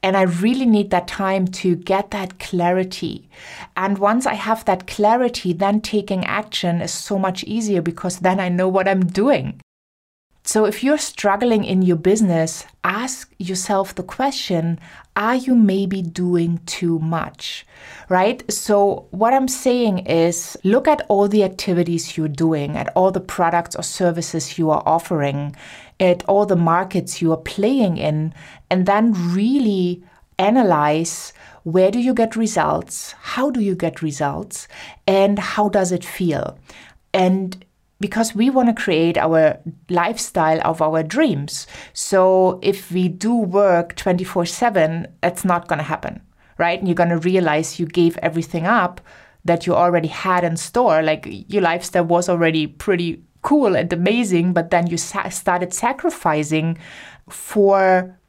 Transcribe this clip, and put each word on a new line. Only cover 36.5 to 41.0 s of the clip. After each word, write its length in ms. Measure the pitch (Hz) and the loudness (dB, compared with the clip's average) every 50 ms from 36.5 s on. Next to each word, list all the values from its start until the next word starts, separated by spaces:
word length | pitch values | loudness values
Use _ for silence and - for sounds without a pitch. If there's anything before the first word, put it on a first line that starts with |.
| - - - _ - - - - - _ _ _ _ | -8 -14 -20 _ -20 -20 -20 -20 -20 _ _ _ _
And 500 | 190 185 185 185 190 190 185 185 - - _ _ _ _ _ _ _ 202 | 2 4 4 2 2 0 -4 -8 -12 -18 _ _ _ _ _ _ _ -6
because 280 | 202 - 220 226 220 - | -4 0 0 -2 -2 0
we 160 | 202 226 262 | 2 2 2
wanna 240 | 269 262 247 233 226 | 4 4 4 4 2
create 420 | 226 - - 175 156 165 170 170 | 0 0 0 2 4 4 2 2
our 420 | 151 147 160 165 160 160 156 - - - 170 165 - _ _ | 2 2 4 4 6 4 4 2 0 -8 -14 -14 -14 _ _
lifestyle 720 | 180 175 170 175 233 226 - - - 190 160 156 160 160 - | 0 0 0 0 -2 -4 -8 -6 -2 0 2 2 2 2 0
of 200 | - 160 165 160 | -2 0 0 0
our 200 | 156 160 160 | 0 2 0